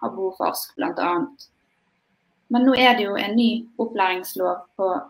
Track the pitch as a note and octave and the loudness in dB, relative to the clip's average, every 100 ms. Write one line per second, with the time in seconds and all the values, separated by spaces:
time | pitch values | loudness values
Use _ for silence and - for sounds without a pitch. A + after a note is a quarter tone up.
0 | A#3 - F#3+ F#3 E3+ F3 - - E3+ F3 | -8 -4 -6 -2 -4 -4 -10 -8 -6 -4
1 | F3+ F3 - - - _ _ _ _ _ | -2 -2 -4 -10 -20 _ _ _ _ _
2 | _ _ _ _ - A#3+ C4 B3 B3+ A#3+ | _ _ _ _ -4 2 4 6 6 4
3 | G3+ G3+ G3+ A3+ A#3 A#3 - - A3+ G3+ | 0 -2 0 2 2 0 -6 -6 -6 0
4 | F#3 F#3 F3+ F#3+ F3+ F3+ - - F#3+ F3+ | 0 -2 -6 -4 -2 -4 -8 -4 -2 -2